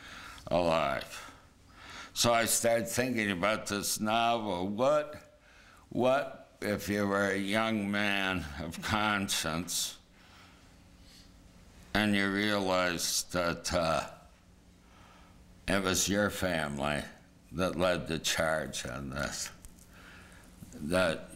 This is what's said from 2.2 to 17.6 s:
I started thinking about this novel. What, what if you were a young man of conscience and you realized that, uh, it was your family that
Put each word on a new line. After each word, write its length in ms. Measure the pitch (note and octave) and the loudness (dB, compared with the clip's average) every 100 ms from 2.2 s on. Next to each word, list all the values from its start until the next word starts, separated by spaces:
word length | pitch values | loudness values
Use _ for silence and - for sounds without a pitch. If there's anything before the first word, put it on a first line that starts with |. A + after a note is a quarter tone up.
| A#2+ | 4
I 120 | A#2 A2+ | 4 4
started 440 | - A#2 A#2 G2+ | 4 4 4 2
thinking 420 | - B2+ A2+ G#2 | 0 0 2 0
about 360 | F2+ G2+ G#2+ - | 2 2 2 0
this 340 | G2+ - F#2+ | -2 -2 -2
novel. 680 | G#2+ A2+ A#2 A#2 G#2+ F2+ F#2+ | 2 4 4 2 0 -2 -2
What, 720 | G#2 C3 D3+ D3 - - - - - - - - | 0 2 2 0 -10 -18 -20 -20 -20 -20 -20 -6
what 640 | - B2+ C#3 - - - - | 2 4 4 0 -10 -18 -6
if 300 | G#2 G2+ - | -4 -2 0
you 180 | G#2 G2+ | 0 2
were 220 | G2 G2+ | 2 2
a 80 | G2 | 0
young 520 | G2 A2 A2+ A2 G2+ | 0 0 0 0 0
man 540 | G2+ G#2 G2 F#2+ F#2 D2+ D#2+ | 0 0 0 0 -2 -4 -8
of 200 | E2 - | -8 -6
conscience 1120 | - G#2+ G#2+ G2+ G2 - D#2+ D#2+ F2 - - - - - - - - - - - - - - - - - - - - - - | -2 0 2 2 0 -2 -2 -2 -2 -4 -4 -8 -20 -20 -20 -20 -20 -20 -20 -20 -20 -20 -20 -20 -20 -20 -20 -20 -20 -20 -4
and 200 | G2+ G#2+ | 0 2
you 160 | G2+ G2 | 2 2
realized 1040 | G2 G#2 G2+ F#2+ F#2 F2+ E2 - - - | 2 2 2 2 2 2 0 0 -2 -2
that, 420 | F2+ E2+ E2 - | 0 0 0 0
uh, 280 | F2+ D#2+ D2+ - - - - - - - - - - - - - - - - - | 2 2 0 -2 -10 -20 -20 -20 -20 -20 -20 -20 -20 -20 -20 -20 -20 -20 -10 -2
it 120 | F#2+ | 0
was 280 | F#2 F2+ F2+ | 2 2 2
your 200 | G2+ G2+ | 2 0
family 760 | - F#2 E2 D2+ C#2+ C#2+ C#2+ - - - - - | 0 -2 0 -2 -2 0 -2 -4 -12 -20 -20 -8
that 240 | E2+ | -2